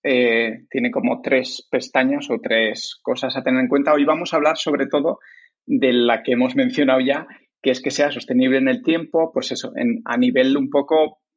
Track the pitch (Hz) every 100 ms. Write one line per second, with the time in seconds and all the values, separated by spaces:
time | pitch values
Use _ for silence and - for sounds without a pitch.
0 | 156 127 123 113 113 110 - 131 120 -
1 | 123 123 - 131 127 - - 127 - 135
2 | 131 143 - 117 - 113 110 110 - -
3 | - 123 131 131 131 127 127 139 147 147
4 | 143 160 175 160 147 160 160 139 131 147
5 | 156 - - - _ _ - 135 127 120
6 | 120 113 - 120 127 139 127 - 135 131
7 | 131 147 - - _ _ 135 123 135 139
8 | 147 135 - 127 131 131 131 123 - 165
9 | 151 165 160 131 - 117 127 - 120 113
10 | - 120 123 127 131 143 139 143 139 160
11 | 156 - _